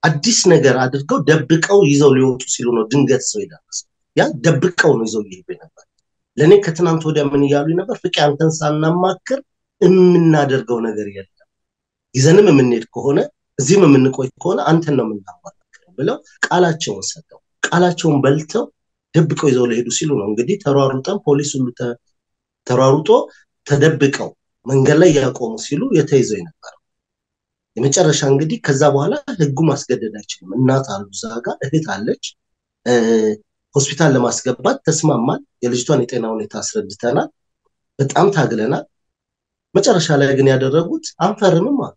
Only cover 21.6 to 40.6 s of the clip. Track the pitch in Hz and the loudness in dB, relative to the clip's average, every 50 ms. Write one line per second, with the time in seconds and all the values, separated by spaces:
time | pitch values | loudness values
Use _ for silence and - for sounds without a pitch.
21.6 | 131 123 120 - - 139 165 - _ _ _ _ _ _ _ _ _ _ _ _ | -6 -6 -6 -8 -8 -8 -8 -10 _ _ _ _ _ _ _ _ _ _ _ _
22.6 | _ - 123 127 131 135 139 151 156 202 220 262 - - - _ _ _ _ _ | _ -2 0 2 4 4 4 2 4 4 2 2 2 -2 -12 _ _ _ _ _
23.6 | _ - 147 139 139 160 151 135 143 139 139 - 110 - - _ _ _ _ _ | _ -2 0 2 4 2 2 2 0 0 0 -2 -8 -10 -12 _ _ _ _ _
24.6 | _ 117 135 139 131 139 151 156 175 180 151 143 131 127 120 - 127 113 110 107 | _ -2 0 2 4 4 4 6 6 6 4 4 0 0 -4 -4 -8 -8 -8 -10
25.6 | - - 143 147 220 277 233 165 139 - 147 135 117 - 107 98 87 82 _ _ | -10 -8 -6 -6 -4 0 0 0 0 2 2 0 0 0 -4 -8 -8 -14 _ _
26.6 | _ - _ _ _ _ _ _ _ _ _ _ _ _ _ _ _ _ _ _ | _ -20 _ _ _ _ _ _ _ _ _ _ _ _ _ _ _ _ _ _
27.6 | _ _ _ 110 123 139 139 190 180 156 147 - - 139 139 139 156 160 233 226 | _ _ _ -4 -4 -2 0 2 2 2 2 0 2 2 2 2 2 -2 -4 -6
28.6 | _ - 143 135 151 147 135 139 143 180 247 294 285 - 254 190 156 143 135 131 | _ -2 0 2 2 2 2 0 -2 -2 -4 -6 -6 -10 -4 -4 -2 -2 0 0
29.6 | 160 156 131 - - - 123 - 110 107 107 104 104 _ - - - 92 95 123 | 0 0 0 -2 -4 -6 -6 -4 -4 -8 -10 -12 -14 _ -16 -16 -14 -10 -4 0
30.6 | 131 131 131 135 135 117 104 98 101 101 - - - 113 110 120 120 131 - - | 0 2 2 0 -2 -4 -8 -10 -12 -12 -14 -14 -12 -10 -12 -10 -8 -10 -10 -8
31.6 | 135 131 151 160 156 156 - 95 104 131 226 - - - - _ _ _ _ _ | -8 -4 -4 -4 -4 -4 -8 -8 -6 -6 -6 -8 -8 -16 -16 _ _ _ _ _
32.6 | _ _ _ _ _ - 123 120 113 113 113 110 107 107 107 107 _ _ _ _ | _ _ _ _ _ 0 0 2 2 2 2 2 2 0 -2 -4 _ _ _ _
33.6 | _ _ _ 143 135 - 143 131 165 151 131 131 120 117 113 - - 127 123 - | _ _ _ -2 -2 -2 -2 0 2 2 2 2 0 0 -4 -4 -4 -6 -6 -4
34.6 | - 208 269 277 _ - 151 - - 156 139 117 113 131 - 277 - _ _ _ | -2 -4 -4 -2 _ -4 -4 0 0 0 0 0 -2 -2 -4 -6 -10 _ _ _
35.6 | - 120 120 123 123 - 156 135 120 - - 120 113 110 110 113 104 107 - 110 | -6 -4 -4 -4 -2 0 0 0 0 -2 -6 -6 -6 -6 -6 -8 -8 -10 -10 -10
36.6 | 101 - - 110 101 98 - - - 117 120 165 277 311 _ _ _ _ _ _ | -10 -8 -8 -8 -8 -8 -12 -8 -6 -4 -2 -2 -4 -6 _ _ _ _ _ _
37.6 | _ _ _ _ _ _ _ _ 139 135 - 147 170 202 202 160 135 113 117 110 | _ _ _ _ _ _ _ _ -4 -2 0 2 2 2 2 0 -2 -2 -2 -4
38.6 | 107 120 151 202 - _ _ _ _ _ _ _ _ _ _ _ _ _ _ _ | -4 -4 -4 -4 -6 _ _ _ _ _ _ _ _ _ _ _ _ _ _ _
39.6 | _ _ _ 185 196 - 208 180 - - 156 135 139 135 139 131 135 135 131 123 | _ _ _ -2 2 2 2 0 0 0 0 2 2 2 2 2 2 2 2 2